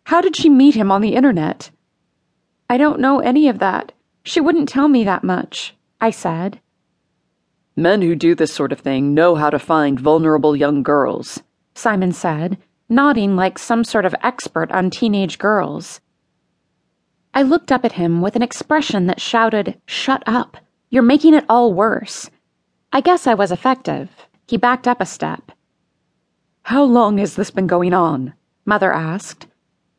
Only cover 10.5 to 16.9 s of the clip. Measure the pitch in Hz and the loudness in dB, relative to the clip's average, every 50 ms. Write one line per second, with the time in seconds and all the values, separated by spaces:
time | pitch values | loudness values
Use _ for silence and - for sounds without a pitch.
10.5 | 147 139 147 147 147 143 123 143 147 143 131 123 - - - - - - - _ | 2 2 0 0 0 0 0 0 0 0 0 0 -4 -6 -10 -12 -16 -18 -20 _
11.5 | _ _ _ _ _ - - 226 208 185 190 180 170 - - 170 151 151 165 190 | _ _ _ _ _ -4 -2 -2 0 0 -2 -2 -4 -4 -4 -4 -4 -4 -4 -6
12.5 | 202 - _ _ _ _ _ - 233 269 285 294 247 220 202 196 190 180 190 185 | -8 -10 _ _ _ _ _ -2 0 2 2 2 2 0 0 0 0 0 0 -2
13.5 | 185 - - - 233 233 226 - - 185 180 180 - - - 254 254 - - - | -4 -6 -6 -2 -2 -2 -2 0 0 0 0 0 -2 -2 -4 -4 -4 -6 -10 -8
14.5 | - 160 165 160 - 185 185 180 - - 240 220 202 196 196 - - - - 208 | -6 -6 -4 -4 -2 -2 -2 -2 -2 -2 -2 0 0 0 -2 -4 -4 -4 -2 0
15.5 | 214 196 151 147 147 165 180 - - - _ _ _ _ _ _ _ _ _ _ | 0 0 -2 -4 -8 -10 -12 -14 -20 -20 _ _ _ _ _ _ _ _ _ _
16.5 | _ _ _ _ _ _ _ _ | _ _ _ _ _ _ _ _